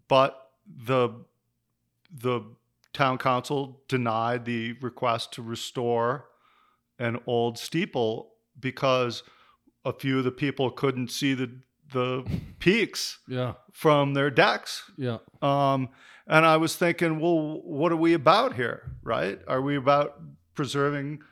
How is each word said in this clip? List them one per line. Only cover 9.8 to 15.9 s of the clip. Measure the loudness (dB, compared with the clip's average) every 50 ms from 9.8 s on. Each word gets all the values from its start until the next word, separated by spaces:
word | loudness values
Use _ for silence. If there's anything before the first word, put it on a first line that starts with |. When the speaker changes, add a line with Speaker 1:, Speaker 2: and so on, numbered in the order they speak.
| -8
Speaker 1:
a | -8 -8
few | -4 -2 0 0 2
of | 0
the | 0
people | -2 -2 -4 -4 -2 -2 -2 -4
couldn't | -2 -2 -2 -2 -2 -2 -6 -6
see | -6 -2 -2 0 0
the, | 0 -4 -6 -8 -14 -20 _ _ _ _ -8 -4
the | -4 -2 -2 -4 -6 -6 -6 -6 -8 -8
<laughs> | -10 -10 0
peaks | 2 4 4 4 2 0 -2 -6 -8 -8 -8 -12 _ -8
Speaker 2:
Yeah. | -4 -4 -4 -4 -6 -10 _ _
Speaker 1:
from | _ 2 4 6 6 6 4 2 2
their | 0 0 0
decks. | 4 4 4 4 4 0 -4 -10 -12 -12 -14 -16 -10 -6
Speaker 2:
Yeah. | -4 -4 -4 -6 -10 -16 _ -2
Speaker 1:
Um, | 0 0 2 4 4 2 2 0 -2 -6